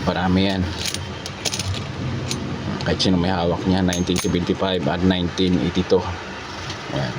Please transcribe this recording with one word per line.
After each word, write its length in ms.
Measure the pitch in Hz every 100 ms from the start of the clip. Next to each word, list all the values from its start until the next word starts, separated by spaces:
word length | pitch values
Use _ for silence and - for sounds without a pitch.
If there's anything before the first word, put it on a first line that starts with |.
marami 480 | 90 85 92 95 98
yan. 80 | 95 90 - - 95 - - - - - - - - - - - - - - - - - -
Kahit 160 | - 82
sino 160 | 101 90
may 160 | 90
hawak 320 | 92 85 82
niya, 160 | 95 95
nineteen 400 | 90 87 90 90
seventy-five 640 | 95 87 85 92 95 92 71
at 80 | 85 92
nineteen 480 | 90 87 - 92 87
eighty-two. 400 | 82 92 - 92 - - - - - - - - -
Yan. 220 | 69 64